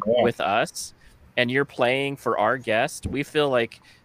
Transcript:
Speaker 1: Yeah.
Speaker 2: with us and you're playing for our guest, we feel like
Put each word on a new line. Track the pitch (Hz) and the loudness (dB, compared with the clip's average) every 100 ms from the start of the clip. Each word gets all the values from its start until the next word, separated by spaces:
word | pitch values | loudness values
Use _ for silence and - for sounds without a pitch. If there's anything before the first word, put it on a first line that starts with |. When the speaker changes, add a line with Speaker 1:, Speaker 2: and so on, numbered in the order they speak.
| 107 | 0
Speaker 1:
Yeah. | 120 | 2
Speaker 2:
with | 117 - | 2 0
us | - 104 139 - - - - - - - | 0 0 -2 -6 -14 -16 -20 -20 -8 -2
and | 120 | 0
you're | 131 139 | 0 -2
playing | - 123 131 139 139 | 0 0 2 -2 -4
for | - - | -2 0
our | 104 131 | 0 0
guest, | 117 107 143 - 95 | 0 0 0 -4 -8
we | 131 | -6
feel | 143 151 147 | -4 0 0
like | 127 117 - - - | 2 -2 -6 -20 -20